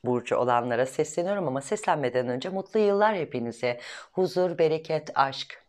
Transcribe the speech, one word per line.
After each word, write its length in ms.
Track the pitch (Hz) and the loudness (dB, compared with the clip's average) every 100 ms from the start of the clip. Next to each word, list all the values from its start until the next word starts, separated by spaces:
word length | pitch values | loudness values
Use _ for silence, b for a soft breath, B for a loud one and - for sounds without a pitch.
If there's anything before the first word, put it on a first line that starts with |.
Burcu 320 | 120 123 - - | 0 0 2 2
olanlara 500 | 123 120 123 117 131 | 4 2 2 0 0
sesleniyorum 600 | - 156 - 175 202 160 | 0 -2 -2 -2 -2 -2
ama 120 | 131 | -4
seslenmeden 680 | - - - 160 127 127 123 | -4 -4 0 0 2 0 0
önce 200 | 127 175 | -2 -4
mutlu 320 | 190 190 220 | -6 -2 2
yıllar 340 | 208 202 214 | 2 4 2
hepinize. 640 | 202 143 127 117 113 123 120 B B B | 2 -4 -4 -6 -2 -2 -2 B B B
Huzur, 460 | - 185 180 180 170 | -2 0 2 0 4
bereket, 520 | 160 156 160 156 160 | 2 2 -2 -4 -2
aşk. 480 | - 135 135 - - | 0 0 0 -12 -16